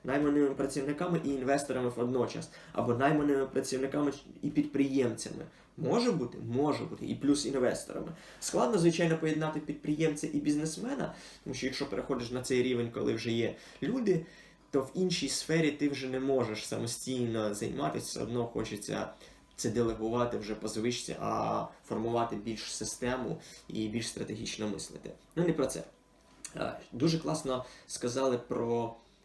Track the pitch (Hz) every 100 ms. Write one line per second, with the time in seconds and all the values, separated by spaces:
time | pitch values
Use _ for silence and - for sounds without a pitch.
0 | 123 139 147 147 143 135 135 147 135 147
1 | 180 165 143 139 127 139 - 127 123 120
2 | 120 127 123 - - - - - 120 117
3 | 143 156 147 139 131 135 135 131 135 147
4 | 147 135 - - 147 151 147 139 139 135
5 | 120 110 - - - - - - 123 208
6 | 240 170 120 - 113 120 147 - - -
7 | - 117 139 143 110 135 123 - - -
8 | - 165 - - - - 247 214 170 165
9 | 170 160 160 156 156 156 - 147 - 151
10 | 160 147 151 147 147 147 160 175 226 269
11 | - - - - - 123 127 - - -
12 | 123 127 120 123 123 127 123 123 117 113
13 | 120 113 117 117 113 - - - 143 254
14 | 214 165 - - - - - 139 135 175
15 | 185 175 135 - - 160 156 147 147 135
16 | 131 131 135 131 110 107 - 113 113 -
17 | - 127 120 113 107 101 113 - - -
18 | - - 113 120 117 113 110 107 107 104
19 | 98 - - - - - 120 107 113 110
20 | 110 120 120 110 104 104 107 107 117 120
21 | - - 107 110 110 107 92 - - 110
22 | 113 117 117 107 107 110 - - 104 -
23 | 123 127 113 110 - - - 110 110 113
24 | 117 - 95 107 - - 107 98 - -
25 | - - - - 175 - 131 - - -
26 | _ _ - - - - - - - 120
27 | 156 160 156 156 135 127 - - - -
28 | 123 127 135 120 - 120 117 117 117 -
29 | - -